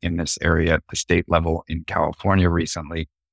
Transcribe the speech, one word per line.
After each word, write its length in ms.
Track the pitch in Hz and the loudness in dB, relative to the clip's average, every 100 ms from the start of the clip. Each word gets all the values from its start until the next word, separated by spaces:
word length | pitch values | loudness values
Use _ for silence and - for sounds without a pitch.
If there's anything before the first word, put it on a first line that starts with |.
in 160 | 87 85 | -4 -4
this 220 | 78 - | -4 -2
area 340 | 85 82 82 | 0 2 2
at 80 | 80 - | 0 -2
the 80 | - | -8
state 300 | - 87 - | 0 0 2
level 360 | 87 82 82 - | 0 2 -2 -4
in 160 | 80 | -8
California 640 | 80 85 78 82 101 98 90 | -4 -2 -2 -2 0 4 4
recently, 600 | 85 80 87 76 82 78 _ _ | 2 -2 -6 -8 -8 -10 _ _